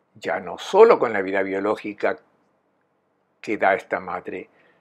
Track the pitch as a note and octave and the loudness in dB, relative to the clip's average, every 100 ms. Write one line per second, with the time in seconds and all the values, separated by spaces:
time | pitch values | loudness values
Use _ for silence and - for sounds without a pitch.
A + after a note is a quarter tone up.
0 | _ - - F2 F2+ F2 - F#3+ A3+ F#3 | _ -12 -6 -6 -8 -12 0 6 8 6
1 | B2 G#2 F#2+ G2 G2 G2 G2+ G#2+ G#2+ G#2 | 2 -2 -2 -2 -2 -2 -2 -4 -8 -4
2 | G2+ F#2+ _ _ _ _ _ _ _ _ | -4 -4 _ _ _ _ _ _ _ _
3 | _ _ _ _ - G2+ G2 F#2+ - F#2+ | _ _ _ _ -8 0 2 0 -2 -8
4 | F#2 F2+ - F#2 - _ _ _ | -6 -12 -10 -12 -14 _ _ _